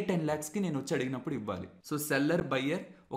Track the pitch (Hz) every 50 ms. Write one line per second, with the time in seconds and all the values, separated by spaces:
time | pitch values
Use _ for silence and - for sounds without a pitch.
0 | 202 208 190 170 156 151 151 151 151 - - 208 196 175 151 135 127 - 165 139
1 | 131 131 135 123 - 165 147 120 104 104 95 90 90 - - - - - 147 147
2 | - - 147 135 143 151 165 175 170 135 135 131 131 143 160 185 - - - -
3 | - _ -